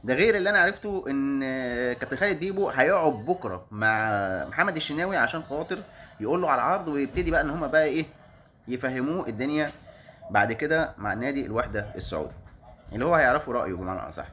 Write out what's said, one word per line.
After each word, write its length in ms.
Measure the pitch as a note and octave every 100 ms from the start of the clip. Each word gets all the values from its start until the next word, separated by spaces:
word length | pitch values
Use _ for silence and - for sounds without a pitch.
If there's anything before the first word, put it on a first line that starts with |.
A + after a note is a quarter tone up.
ده 100 | A2
غير 220 | C3+ A3 G#3
اللي 140 | F#3+
أنا 80 | G3+
عرفته 460 | F3 G3+ G#3 F#3+ -
إن 320 | C#3 C#3 C#3 C3+ C3 B2+ A#2+ B2
كابتن 240 | A#2+ - C3+
خالد 240 | G3+ E3+
بيبو 280 | F#3 G3 F#3+
هيقعد 440 | C3+ D3 F#3+ D#3
بكرة 540 | A#2 A#2+ F3+ A2 F2+ -
مع 760 | G#2+ A2 A2 A2 G#2 F#2+ F#2
محمد 320 | C#2 D3 G3 D#3+
الشناوي 400 | D3+ D3 F#3 F3+
عشان 260 | A#2 E3
خاطر 400 | D#3 D3 D#3+ F#3 - - - -
يقول 220 | G#2+ F3
له 80 | E3+
على 120 | C3
العرض، 260 | B2+ G3 E3
ويبتدي 420 | C#3+ C#3 - E3+
بقى 100 | D3+
إن 100 | D3
هما 160 | E3 C#3+
بقى 180 | D#3
إيه، 220 | D3+ D#3 D#3 - - - _ _ -
يفهموه 600 | B2 C3 B2+ C3+ F3+ -
الدنيا 420 | G#2+ C3+ D3+ D3 - - - - - -
بعد 220 | G2+ G#2+
كده 420 | A2+ D3+ D#3 - -
مع 160 | G#2
نادي 320 | G2+ B2+ C#3 A#2
الوحدة 400 | A2 B2 G#2 G#2 -
السعودي، 360 | - D#2+ D2+ - - - - - -
اللي 120 | G#2+
هو 100 | D3
هيعرفوا 400 | E3 C3 C#3+ C#3
رأيه 200 | A#2+ F#2+
بمعنى 340 | F2+ F#2 F#2+ A#1
أصح. 180 | - -